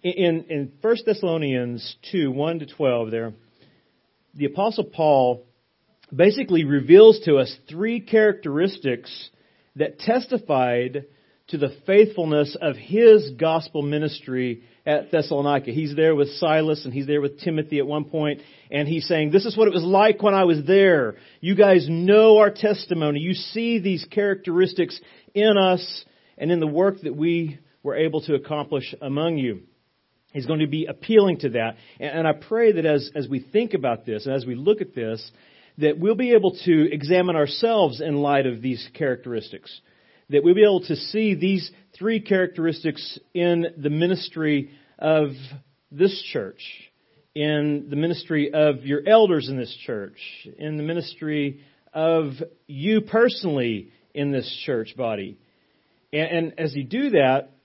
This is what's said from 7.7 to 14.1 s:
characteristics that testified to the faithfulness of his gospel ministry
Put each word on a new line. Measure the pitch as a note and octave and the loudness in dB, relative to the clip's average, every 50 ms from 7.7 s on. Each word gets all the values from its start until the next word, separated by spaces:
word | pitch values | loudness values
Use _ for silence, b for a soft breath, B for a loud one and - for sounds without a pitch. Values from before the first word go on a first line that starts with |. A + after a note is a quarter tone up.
| D#3 E3+ G3+ A3+ A#3 A#3 | -8 -6 -4 -4 -4 -6
characteristics | G3 - - A3 G#3+ G#3+ G3+ G#3 - D#3 C#3 D3 F3 G3 F#3+ - - C3+ B2 A#2 - - - - - - _ _ _ _ _ _ _ _ _ | -6 0 2 4 4 4 2 0 -6 -6 -2 -2 -2 -2 -4 -4 -4 -4 -4 -4 -8 -18 -20 -20 -20 -20 _ _ _ _ _ _ _ _ _
that | C3+ D3+ - - - | -4 -4 -4 -4 -8
testified | - G#3+ A3+ B3+ B3+ - C4 A3+ G#3 - D3 C3 B2+ B2 A#2+ A#2+ B2 B2+ B2+ C#3+ C#3 b b b b b b b b _ | -2 0 0 0 0 -2 -6 -6 -2 -2 0 0 2 2 0 0 -2 -4 -6 -10 -12 b b b b b b b b _
to | - D3+ | -4 -4
the | C#3+ C3+ C#3 - _ | -4 -4 -4 -8 _
faithfulness | - F#3+ G3+ A3 G#3+ G#3+ F#3+ E3+ D#3 D3+ D3+ D3 C#3+ - - | 2 6 6 6 6 4 -6 -4 0 0 0 0 0 -4 -4
of | E3+ D#3 C3+ | -4 -4 -4
his | A2 - - F3+ A3 A#3+ A3+ G#3+ G#3+ D3+ C3+ C3 | -6 -10 -4 0 6 8 8 8 8 6 0 -6
gospel | A#2+ D#3+ D#3+ D#3+ E3 D#3+ - _ D#3 | -2 -2 0 0 -2 -4 -6 _ -6
ministry | C#3+ C#3+ D3 D3+ D#3 D3+ | -4 -4 -4 -2 -4 -4